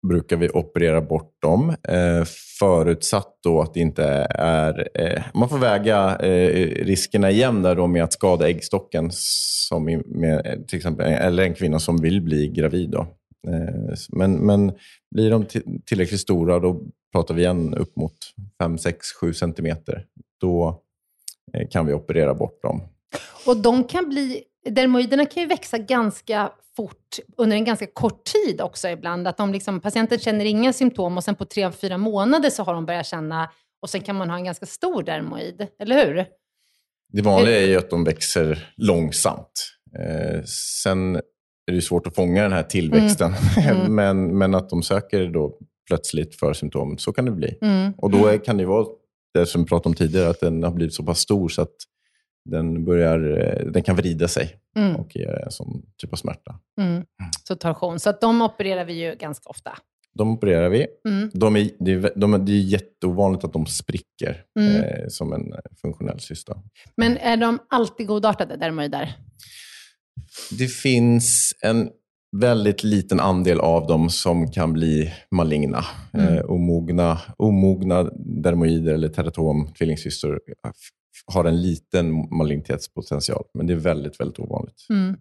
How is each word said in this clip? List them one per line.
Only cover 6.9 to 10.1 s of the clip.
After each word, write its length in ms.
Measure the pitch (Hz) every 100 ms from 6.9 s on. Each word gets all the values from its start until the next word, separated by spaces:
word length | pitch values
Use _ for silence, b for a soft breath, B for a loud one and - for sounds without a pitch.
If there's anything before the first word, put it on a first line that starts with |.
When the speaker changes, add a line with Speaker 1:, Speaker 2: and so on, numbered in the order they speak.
| 95 - 110 98
Speaker 1:
igen 300 | 101 127 113
där 140 | 90 87
då 120 | 87
med 160 | 87
att 100 | 82
skada 360 | - 98 87 78
äggstocken 600 | 85 - 98 - 87 82
som 760 | 85 - - - - - 85 78
i, 80 | 82
med, 400 | -